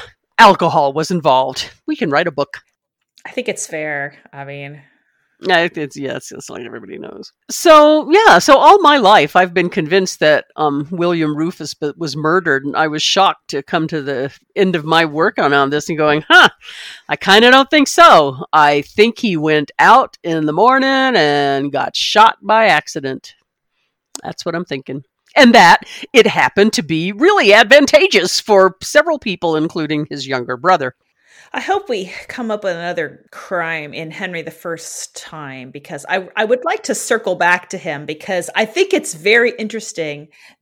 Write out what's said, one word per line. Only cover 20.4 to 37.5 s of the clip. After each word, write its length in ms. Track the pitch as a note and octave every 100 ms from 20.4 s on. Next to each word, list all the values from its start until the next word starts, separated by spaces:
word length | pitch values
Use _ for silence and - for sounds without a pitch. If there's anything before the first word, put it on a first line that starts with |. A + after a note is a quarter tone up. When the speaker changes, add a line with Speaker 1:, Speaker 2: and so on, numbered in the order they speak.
| D3+
Speaker 1:
the 60 |
morning 360 | D#3 A#3 C4 C4+ C4+ C4 A3+
and 540 | D3 D3 C#3+ C#3 C#3
got 240 | C3+ -
shot 440 | - - G#3+ A3 -
by 240 | G3+ A3 A3
accident." 680 | D3+ - D#3+ C3+ C3 - _ _ _ _ _ _ _ _ _
That's 200 | - -
what 120 | F3 E3+
I'm 80 |
thinking. 400 | F3+ C3+ - C#3 - _ _ -
And 180 | B3
that 280 | A#3 F3 - - - -
it 140 | B3+ G#3+
happened 460 | E3 B2+ - G#3+
to 80 | -
be 300 | D3 D#3+ F3+
really 400 | G#3 E4+ G4+ A3
advantageous 880 | G#3 A3+ C#4+ C#4+ D4+ D4 G3+ F3 -
for 360 | - G3 F#3+ -
several 360 | - D4 E4 D4+
people, 340 | A3+ F3 E3+ D#3
including 500 | D#3+ E3+ D3 D3 D3+
his 160 | D3 C3
younger 300 | C3 A#2+ B2
brother. 380 | E3 F3+ B2+ _ _ _ _ _ _
Speaker 2:
I 60 | B3+
hope 300 | C#4 G4 G4+
we 160 | G#3+ F3+ - -
come 220 | - A3+
up 140 | G#3
with 100 | G3+ E3+
another 500 | F3 E3+ D3 C#3 _
crime 600 | - - F3+ E3 D#3+ D3
in 180 | C3 D#3+
Henry 300 | D#3 F#3 E3+
the 100 | D#3
First 640 | D#3+ F3 D#3+ - - - -
time, 540 | - D#3 C#3 C3 B2+
because 360 | C#3+ C#3+ D3 -
I, 180 | F#3 F3+
I 120 | - A3
would 180 | B3
like 180 | E4 G#4+
to 100 | -
circle 400 | G#3 - A3 G#3
back 340 | F3 F3